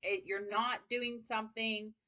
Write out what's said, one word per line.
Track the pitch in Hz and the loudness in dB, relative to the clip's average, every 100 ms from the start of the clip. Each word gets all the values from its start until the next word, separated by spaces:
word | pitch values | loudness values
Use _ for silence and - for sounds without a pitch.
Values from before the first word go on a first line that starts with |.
It, | - 196 165 | 2 0 0
you're | 196 208 | -4 0
not | 214 240 240 - | 2 2 0 -2
doing | 240 240 240 | -2 0 -4
something | 226 220 220 226 220 214 214 220 | -2 -2 -2 0 2 2 -2 -12